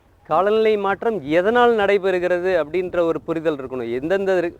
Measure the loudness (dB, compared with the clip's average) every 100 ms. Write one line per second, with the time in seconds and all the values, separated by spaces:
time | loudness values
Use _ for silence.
0 | _ _ -2 0 2 2 2 0 -2 -2
1 | -2 -4 0 0 2 4 4 4 2 2
2 | 2 0 0 0 0 0 -2 -4 -2 0
3 | 0 -2 -4 -4 -2 -4 -6 -6 -4 -4
4 | -2 -2 0 0 -2